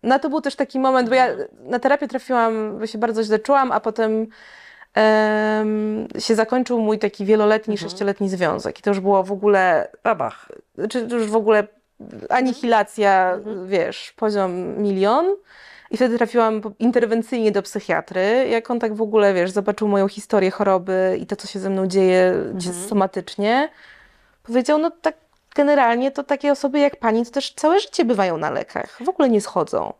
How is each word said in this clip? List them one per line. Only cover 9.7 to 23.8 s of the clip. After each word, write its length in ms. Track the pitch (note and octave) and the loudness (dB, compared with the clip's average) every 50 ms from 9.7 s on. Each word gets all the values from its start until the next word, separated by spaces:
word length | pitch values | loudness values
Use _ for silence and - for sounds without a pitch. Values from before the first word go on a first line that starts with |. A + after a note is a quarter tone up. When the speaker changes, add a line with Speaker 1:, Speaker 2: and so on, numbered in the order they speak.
| E3 C#3+ - - - _ _ | 2 2 0 -4 -10 _ _
Speaker 2:
Babach. 460 | - A3 E3 C3 A2 - - - _ - - _ _ _ | -2 0 0 -2 -6 -6 -12 -20 _ -20 -20 _ _ _
Speaker 1:
znaczy, 320 | - F#3+ A3 - B3+ A3+ A#3 | -8 -6 -4 -4 -4 -4 -2
już 160 | A#3+ A#3+ A3 | -2 -2 -2
w 80 | G#3 G#3+ | 0 0
ogóle 320 | A3+ G#3 G#3+ A3 G#3 G#3 - _ _ _ _ _ _ - - - - - - | 0 2 4 2 2 2 -2 _ _ _ _ _ _ -20 -18 -16 -16 -4 0
anihilacja, 1040 | - B3+ C4 B3+ A#3+ - - A#3 A3+ A3 G#3 G#3 - A3 G#3 G3+ F#3+ F#3 F#3 F#3 F3+ | 0 2 2 0 -2 -2 0 2 2 2 2 -2 -2 0 2 4 4 4 4 2 0
Speaker 2:
Mhm. 340 | G3+ G3+ G#3+ G#3 F#3+ F#3 | -4 -6 -10 -10 -10 -6
Speaker 1:
wiesz, 460 | F#3 G3+ F3+ E3+ - - - - - _ | -2 0 0 0 -2 -6 -10 -16 -18 _
poziom 680 | - A3 G#3+ G#3 G3+ F#3+ F#3 F3 F3+ F3+ F3 - - | -4 -2 0 0 0 -2 -2 -2 -4 -6 -6 -4 -2
milion. 540 | G#3 G3+ G3 F#3+ F#3+ G3+ A#3 D4 E4+ F#4 G4+ G4 _ _ - - - - - - _ - | -2 0 0 2 2 2 2 2 2 0 -2 -4 _ _ -20 -20 -20 -20 -20 -20 _ -10
I 40 | - | -2
wtedy 200 | - B3+ A#3+ A#3 | 0 0 0 2
trafiłam 440 | A#3 A#3+ A3+ A#3+ A#3+ A3+ A3 G#3+ G#3+ | 0 -2 0 2 2 2 2 0 -2
po-, 100 | G#3 G#3+ G#3 _ | -6 -10 -8 _
interwencyjnie 720 | A3 A#3+ A#3+ B3 A#3 G#3+ A3+ A#3 A3+ - C4+ A#3+ A3 G#3+ | 0 2 2 2 2 2 0 -2 -2 -2 -4 0 0 0
do 100 | G3 G3 | 0 0
psychiatry. 840 | F#3+ - - G#3 - - F3 D#3+ - - F#3 F#3 F#3 G3+ A3+ B3+ C4+ - | -4 -4 -10 -10 -4 -2 -2 -2 -2 -4 -2 -2 0 2 2 2 2 0
Jak 220 | A#3 A3+ A3+ - | -2 -2 -2 -4
on 80 | B3 A#3 | -4 -4
tak 160 | A#3 A3 G#3+ | -2 -4 -2
w 60 | G#3 | -4
ogóle, 320 | A3+ G#3 A3 A3 G#3 G3+ F#3+ | -4 0 2 4 4 4 4
wiesz, 180 | F3+ F3 F#3+ | 2 0 0
zobaczył 360 | F#3 G#3 G3 G#3 G3+ - G#3+ | -2 -2 -2 -2 -4 -2 0
moją 200 | G#3 G3+ G3 G3 | 0 2 2 2
historię 440 | G3 - G#3 - _ - G3+ F#3+ F#3+ | 0 -2 -8 -6 _ 0 2 2 2
choroby 680 | F#3+ - G#3 G3 F#3+ F#3 F3+ F#3+ F#3 F#3 F#3 F#3 F#3 - | 0 0 0 2 2 0 0 -2 -2 0 0 0 0 -2
i 40 | - | -4
to, 100 | - G3+ | -8 -10
co 120 | - - | -10 -10
się 120 | - - G3 | -12 -12 -8
ze 100 | F#3+ G3 | -6 -4
mną 180 | G3 F#3+ F#3+ | -2 -2 -2
dzieje, 360 | F#3 F#3 G3 F#3+ F#3 F3+ F#3 F#3 F#3 F#3 F3 - - - | 0 2 2 4 4 4 4 4 4 2 0 -2 -4 -6
Speaker 2:
Mhm. 200 | F#3+ F3 F3+ F3+ F3 F#3 G#3 | -6 -6 -6 -8 -8 -8 -2
Speaker 1:
somatycznie, 800 | G#3+ G3+ F#3+ F#3+ - F#3 F3+ - - - G3+ G#3+ A#3 C4+ D4 D#4 _ - | 0 0 0 0 -2 -8 -10 -10 -8 -4 -2 0 2 0 0 -2 _ -18